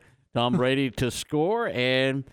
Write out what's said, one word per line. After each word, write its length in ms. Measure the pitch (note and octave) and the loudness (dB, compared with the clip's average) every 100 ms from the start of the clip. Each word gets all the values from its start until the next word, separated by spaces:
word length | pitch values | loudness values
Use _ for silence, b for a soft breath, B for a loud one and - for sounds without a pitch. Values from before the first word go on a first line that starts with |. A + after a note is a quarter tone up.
| b b b | b b b
Tom 180 | A#2+ B2 | -2 2
<laughs> 40 | B2 | 2
Brady 340 | B2+ C3+ C3+ | 2 2 0
to 180 | - B2 | -2 -4
score, 580 | - - D3+ E3+ A#3 A3+ | -4 -4 -2 0 0 -2
and 560 | B2 B2+ C3 C3+ C3+ - | -2 0 2 0 -2 -8